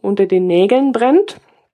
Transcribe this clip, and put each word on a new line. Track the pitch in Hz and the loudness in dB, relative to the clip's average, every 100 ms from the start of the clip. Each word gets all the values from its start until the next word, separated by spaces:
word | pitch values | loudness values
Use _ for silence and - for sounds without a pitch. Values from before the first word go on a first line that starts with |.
unter | 196 202 190 | -6 -2 0
den | 190 185 | 0 0
Nägeln | 175 196 254 277 | 0 2 0 0
brennt. | 240 247 311 415 - _ _ _ | 0 0 2 0 -6 _ _ _